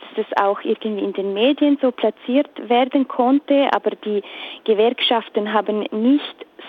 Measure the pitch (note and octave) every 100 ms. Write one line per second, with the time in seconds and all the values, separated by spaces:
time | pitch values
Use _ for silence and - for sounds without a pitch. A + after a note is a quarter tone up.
0 | - - G#3+ - G3+ G3+ - G#3+ A3 G#3
1 | G3 F#3+ G3 G3 B3 D4 D4 C#4+ B3+ -
2 | A3 - - B3+ D4 - G#3+ A#3+ C4 C#4+
3 | B3+ - B3 C#4+ - C#4 C#4 G#3 G#3+ -
4 | G#3+ G#3 - - - - - G3+ A3+ B3
5 | - A#3 - - G#3 G#3+ G#3 G#3 - G#3+
6 | A#3 C#4+ - - - -